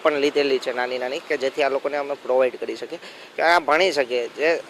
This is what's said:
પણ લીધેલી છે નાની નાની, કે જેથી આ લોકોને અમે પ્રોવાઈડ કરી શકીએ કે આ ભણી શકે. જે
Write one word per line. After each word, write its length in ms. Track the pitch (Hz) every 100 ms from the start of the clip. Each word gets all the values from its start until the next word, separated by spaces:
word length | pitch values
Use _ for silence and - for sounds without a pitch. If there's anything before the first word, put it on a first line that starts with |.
પણ 100 | 160
લીધેલી 460 | 147 143 147 143 131
છે 140 | 135
નાની 260 | 123 123 127
નાની, 200 | 127 151
કે 180 | - 147
જેથી 260 | 131 151
આ 60 | 139
લોકોને 280 | 135 139 143
અમે 180 | 143
પ્રોવાઈડ 420 | 139 123 127 127 -
કરી 200 | 113 113
શકીએ 220 | 117 170 - - - -
કે 60 |
આ 160 | 156 175
ભણી 340 | 139 151 190
શકે. 360 | 143 123 123 120
જે 320 | 110 151 160 -